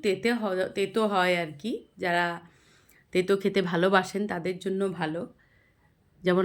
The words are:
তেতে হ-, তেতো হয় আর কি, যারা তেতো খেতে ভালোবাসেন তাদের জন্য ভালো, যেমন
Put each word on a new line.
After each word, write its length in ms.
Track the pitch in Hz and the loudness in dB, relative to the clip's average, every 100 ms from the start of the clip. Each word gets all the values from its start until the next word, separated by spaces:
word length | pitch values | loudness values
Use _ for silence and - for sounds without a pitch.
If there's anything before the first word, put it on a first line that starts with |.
তেতে 260 | 208 185 233 233 | -2 0 0 0
হ-, 300 | 214 185 185 | 0 -2 -2
তেতো 260 | 202 190 226 214 | -2 -2 0 2
হয় 220 | 208 185 175 | 2 2 2
আর 80 | 160 143 | -2 -6
কি, 140 | 214 381 - - | -8 -8 -10 -4
যারা 260 | 185 175 175 170 - _ _ _ _ _ _ | 0 2 0 -4 -12 _ _ _ _ _ _
তেতো 200 | 180 180 196 | 0 2 2
খেতে 240 | 202 202 | 2 0
ভালোবাসেন 600 | 175 175 185 196 180 196 208 | 0 2 4 4 2 -4 -4
তাদের 240 | 180 180 185 | -4 -4 -6
জন্য 160 | 196 190 196 | -4 -2 -2
ভালো, 300 | 170 156 170 - - _ _ _ _ _ _ _ _ | -2 -4 -4 -8 -14 _ _ _ _ _ _ _ _
যেমন 220 | 180 180 | 2 4